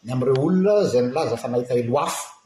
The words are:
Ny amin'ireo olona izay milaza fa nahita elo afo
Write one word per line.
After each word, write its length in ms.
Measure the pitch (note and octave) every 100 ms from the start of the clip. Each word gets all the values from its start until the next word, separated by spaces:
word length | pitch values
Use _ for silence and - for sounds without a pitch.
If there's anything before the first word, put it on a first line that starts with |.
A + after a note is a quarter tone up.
Ny 80 | A2+
amin'ireo 280 | B2+ B2+ C3+
olona 340 | D#3 F#3 F#3+ G#3 G3
izay 160 | B2
milaza 320 | B2 C#3 D#3 A#2
fa 120 | B2
nahita 280 | B2 - B2
elo 220 | A#2 C3
afo 240 | D#3+ - - -